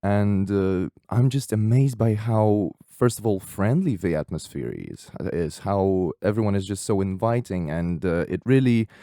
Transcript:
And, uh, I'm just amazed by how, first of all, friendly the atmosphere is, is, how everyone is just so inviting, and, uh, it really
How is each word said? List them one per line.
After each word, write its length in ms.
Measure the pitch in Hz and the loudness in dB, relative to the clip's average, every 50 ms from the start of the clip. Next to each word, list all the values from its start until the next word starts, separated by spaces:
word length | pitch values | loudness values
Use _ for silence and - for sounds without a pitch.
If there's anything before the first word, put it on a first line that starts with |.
And, 480 | - 98 101 101 104 101 101 95 98 95 | 0 0 0 2 2 2 2 0 0 0
uh, 380 | 101 98 95 95 95 90 92 73 _ - _ _ | 0 0 2 2 0 0 -2 -4 _ -12 _ _
I'm 200 | - 113 123 135 | 0 2 2 2
just 220 | 123 139 131 - | 2 0 -4 -2
amazed 440 | - 110 107 107 113 127 135 135 127 | -2 0 2 4 4 4 4 2 0
by 180 | 107 117 117 110 | 0 0 2 2
how, 580 | 104 107 113 113 110 107 107 104 104 101 87 - _ - _ | 0 0 0 2 2 4 4 4 2 2 -2 -4 _ -20 _
first 280 | - - - 123 113 - | -4 0 2 2 2 0
of 80 | 107 | -2
all, 120 | 113 104 95 | -2 -2 -2
friendly 560 | 95 - - - 98 104 123 165 190 180 120 | -4 -8 -4 -2 0 2 2 2 0 0 -2
the 180 | 87 95 95 82 | -2 -2 -2 -2
atmosphere 560 | 76 76 - 85 80 - - - 71 64 58 50 | -2 -2 -4 -8 -10 -10 -10 -10 -8 -8 -6 -8
is, 340 | 50 - - - - - - - - | -10 -10 -12 -14 -16 -18 -20 -12 -8
is, 400 | - 90 - 82 85 78 - - | -8 -4 -2 -2 -2 -4 -6 -6
how 520 | - 101 98 98 95 95 95 92 92 82 - _ | -4 -2 0 2 2 2 2 2 0 -2 -2 _
everyone 320 | - 92 107 110 113 104 98 | -2 0 0 2 0 0 0
is 100 | 101 95 | -2 -2
just 180 | 95 101 95 - | -4 -6 -6 -2
so 160 | - 110 98 | -2 0 0
inviting, 720 | 98 98 92 92 104 113 117 123 120 - 95 90 85 76 | 0 -2 -2 -2 -2 -2 -2 -2 -2 -4 -6 -6 -4 -4
and, 340 | 76 82 85 87 87 80 80 | -4 -4 -2 -2 -4 -2 -2
uh, 200 | 92 82 85 87 - | 0 0 0 -2 -2
it 140 | - 90 - | -4 -6 0
really 440 | 113 131 135 131 127 120 117 113 - - - | 2 4 4 4 4 2 2 0 -2 -6 -20